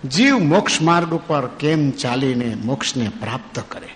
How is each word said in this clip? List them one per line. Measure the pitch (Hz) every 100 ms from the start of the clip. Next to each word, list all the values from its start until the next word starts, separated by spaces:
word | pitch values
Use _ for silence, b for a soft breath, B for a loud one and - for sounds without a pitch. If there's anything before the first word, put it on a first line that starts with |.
| 135
જીવ | 147 269 262
મોક્ષ | 151 180 208 -
માર્ગ | 160 170 170
ઉપર | 160 - 151 123
કેમ | - 151 156 143
ચાલીને | - 123 127 135 123 120
મોક્ષને | 104 110 135 - 127 107
પ્રાપ્ત | - 104 123 - 120 -
કરે? | - -